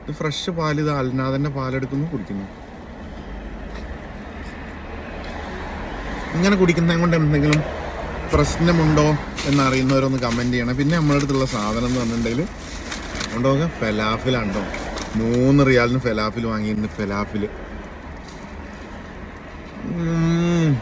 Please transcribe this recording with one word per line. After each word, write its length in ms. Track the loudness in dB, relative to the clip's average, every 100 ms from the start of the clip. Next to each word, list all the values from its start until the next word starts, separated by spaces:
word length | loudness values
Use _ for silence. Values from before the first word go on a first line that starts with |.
ഇത് 100 | -8 -4
ഫ്രഷ് 300 | -4 -2 -4 -2
പാൽ, 160 | 0 0
ഇത് 80 | 0 0
അൽനാഥൻ്റെ 540 | 0 0 0 0 0 -2
പാലെടുക്കുന്നു, 480 | -2 -2 -2 -2 -2
കുടിക്കുന്നു. 340 | -4 -4 -6 -8 -12 -14 -14 -14 -14 -12 -12 -10 -10 -10 -10 -10 -10 -10 -10 -12 -12 -12 -12 -12 -12 -12 -12 -10 -10 -10 -10 -10 -10 -8 -8 -8 -8 -8 -8 -6 -6 -4 2
ഇങ്ങനെ 180 | 4 6
കുടിക്കുന്നതിനെ 400 | 6 6 4 4
കൊണ്ട് 140 | 4 4
എന്തെങ്കിലും 420 | 4 4 4 4 2 -6 -8 -6 -8 -6 0
പ്രശ്നമുണ്ടോ 720 | 2 4 4 4 6 6 6 4 2 -2 -4 2
എന്നറിയുന്നവരൊന്ന് 720 | 4 4 4 4 4 4 2
കമന്റ് 300 | 0 0 2 0
ചെയ്യണം. 200 | 0 2
പിന്നെ 160 | 2 4
നമ്മുടെ 180 | 4 4
അടുത്തുള്ള 260 | 4 2 2
സാധനം 360 | 0 0 0 0
എന്ന് 100 | 0
പറഞ്ഞിട്ടുണ്ടെങ്കിൽ 420 | 0 0 0 0 -2 -6 -10 -10 -8 -10 -8 -6 -4
കൊണ്ടുപോകുക 340 | 0 2 4 0 0
ഫലാഫിലാണ് 680 | -2 0 0 0 0 0 0 -2
ട്ടോ. 80 | -4 -6 -6 -8 -4 -2
മൂന്ന് 420 | 2 4 6 6 8
റിയാലിന് 320 | 6 6 2 0
ഫലാഫിൽ 400 | 0 0 -2 -2
വാങ്ങിയിട്ടുണ്ട്. 380 | -2 0 -2 -2 -4
ഫലാഫിൽ. 460 | -2 -2 -2 -2 -4 -6 -12 -12 -12 -14 -14 -14 -14 -14 -14 -14 -14 -14 -14 -14 -14 -14 -14 -14 -14 -14 -14 -10 -6
ഉം. 800 | -2 0 2 4 4 4 4 4 2